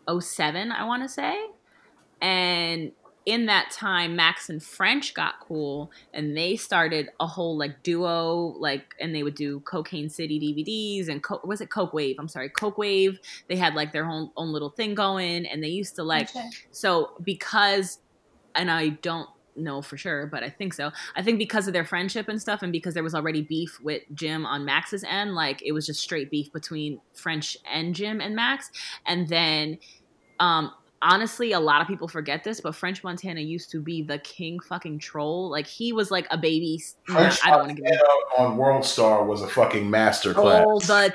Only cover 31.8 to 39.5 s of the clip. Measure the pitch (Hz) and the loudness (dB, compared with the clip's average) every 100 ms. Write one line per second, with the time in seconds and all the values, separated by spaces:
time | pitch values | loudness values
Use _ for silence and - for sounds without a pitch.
31.8 | 143 196 170 160 147 147 214 226 165 156 | 4 -4 -6 -6 -4 -4 -4 -6 -6 -4
32.8 | 180 190 185 180 190 165 151 170 - 160 | -4 -4 -8 -8 -8 -6 -6 -6 -8 -8
33.8 | 151 165 151 147 - - 165 175 - 175 | -6 -6 -4 -6 -8 -12 -10 -10 -8 -10
34.8 | 160 151 - 156 147 175 185 147 143 - | -8 -10 -10 -6 -4 -4 -4 -6 -6 -6
35.8 | 233 220 202 190 - 165 160 160 170 165 | -4 -2 0 -2 -2 0 2 2 0 -4
36.8 | - - - 175 185 - 170 147 143 147 | -8 -14 0 6 6 6 6 6 4 -2
37.8 | 147 156 147 139 - 127 120 113 135 135 | 2 6 8 6 4 4 4 4 4 4
38.8 | 135 - 110 107 104 101 98 | 2 4 6 6 4 0 0